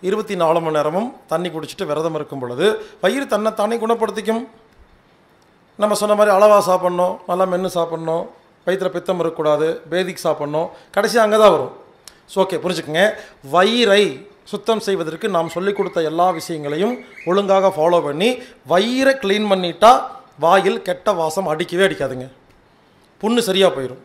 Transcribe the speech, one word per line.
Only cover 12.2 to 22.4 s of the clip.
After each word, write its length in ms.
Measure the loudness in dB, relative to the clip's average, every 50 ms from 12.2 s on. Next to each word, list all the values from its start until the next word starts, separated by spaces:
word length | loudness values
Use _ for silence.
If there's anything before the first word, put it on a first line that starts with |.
| _
So, 180 | _ -2 -2 -2
ஓகே, 120 | 0 -2
புரிஞ்சுக்குங்க. 560 | -6 -4 -4 -6 -6 -6 -6 0 2 2 0 0 -4 -14 -20 -20 _ -16 -2 2
வயிறை 500 | 2 4 4 4 2 4 4 4 4 4 2 -2 -8 -14 -20 -20 _ _
சுத்தம் 360 | -12 -12 -10 -2 -2 -2 -2
செய்வதற்கு 480 | 0 -2 -2 -2 -2 -6 -8 -6 -6 -2
நாம் 200 | -2 -2 -2 -2
சொல்லிக் 280 | -4 -4 -2 -2 -2
கொடுத்த 260 | -2 -4 -4 -2 -2 -2
எல்லா 280 | -2 0 2 2 2
விஷயங்களையும் 640 | 2 -2 -6 -8 -8 -8 -6 -6 -4 -2 -2 -2 -2 -4 -10 -18 -20 -12 -4
ஒழுங்காக 420 | 0 0 0 2 4 2 4 4 4
ஃபாலோ 340 | 2 4 2 4 4 2 2
பண்ணி 260 | 0 -4 0 0 0 0 -2 -8 -16 -20 -20 _ 0
வயிறை 460 | 2 2 2 2 0 2 2 2 2
கிளீன் 360 | 2 0 -2 0 0 2 0
பண்ணிட்டா 520 | 0 0 0 -4 -2 6 8 8 8 6 4 -6 -12 -16 -20 -20 _ -2
வாயில் 440 | 2 4 4 4 4 2 -2 -2 -4
கெட்ட 300 | -6 -6 -4 -2 -2 -2
வாசம் 340 | 0 -2 -2 -2 -4 -4
அடிக்கவே 400 | -4 -2 -4 -4 -4 0 0 0
அடிக்காதுங்க, 400 | 0 0 -2 -6 -6 -6 -8 -12 -14 -16 _